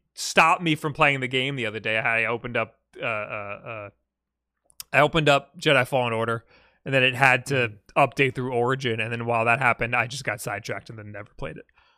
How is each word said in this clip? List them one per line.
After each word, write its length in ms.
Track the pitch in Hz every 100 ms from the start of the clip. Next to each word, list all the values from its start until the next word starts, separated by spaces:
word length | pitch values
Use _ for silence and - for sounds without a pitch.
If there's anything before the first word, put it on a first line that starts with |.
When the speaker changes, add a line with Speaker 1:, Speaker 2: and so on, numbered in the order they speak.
| _
Speaker 1:
stop 460 | - - - 165 175
me 140 | 165 151
from 160 | 156
playing 280 | 139 151 139
the 80 | 127
game 280 | 131 131 139
the 100 | 110
other 140 | 107
day. 180 | 110 110
I 260 | 117 113 113
opened 300 | 117 120 120
up, 220 | 110 _ _ -
uh, 40 |
uh, 560 | 135 107 104 107 101 101
uh, 260 | - 113 101 _ _ _ _ _ _ _ _ - -
I 80 | 135
opened 280 | 151 165 147
up 280 | 143 - -
Jedi 280 | 156 135 123
Fallen 240 | 135 120
Order, 320 | 113 117 113 - _ _ _
and 80 | -
then 100 | 135
it 120 | 127
had 320 | 123 135 127 120
to 80 |
Speaker 2:
Mm. 240 | 139 120 101 _ -
Speaker 1:
update 380 | 135 - 135
through 180 | 123 127
Origin, 480 | 123 120 131 131 110
and 100 | 110
then 120 | 117
while 200 | 117 117 113
that 140 | 117
happened, 340 | 127 113 120 123
I 100 | 113
just 180 | -
got 160 | - 104
sidetracked 500 | - 104 - 101 -
and 80 | 113
then 140 | 104
never 200 | 101 104
played 220 | - 156 -
it. 100 | - _ _